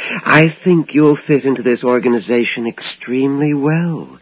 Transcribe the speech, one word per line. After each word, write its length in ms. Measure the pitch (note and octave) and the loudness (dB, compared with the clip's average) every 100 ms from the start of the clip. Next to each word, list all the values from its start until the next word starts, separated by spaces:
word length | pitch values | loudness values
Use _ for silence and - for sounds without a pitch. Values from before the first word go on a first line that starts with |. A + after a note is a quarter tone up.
| - G#3+ | -10 -10
I 320 | - C#3 D#3+ D#3 | 0 2 2 0
think 300 | F#3 E3+ D3 | 2 2 2
you'll 220 | D3 D3+ D3 | 2 4 2
fit 280 | - D3 | 2 0
into 180 | C3+ B2 | 0 -2
this 200 | B2 A#2+ | 0 0
organization 840 | B2+ B2 B2 A#2+ F#2+ A#2+ A2+ - A#2 | 2 0 2 0 0 0 0 -4 -6
extremely 840 | - - - - B2+ C3+ C#3 D3 | -8 -12 -12 -6 -2 -2 0 0
well. 680 | D3 C#3 D#3+ E3+ D#3+ - C2 | 0 0 0 -2 -4 -10 -18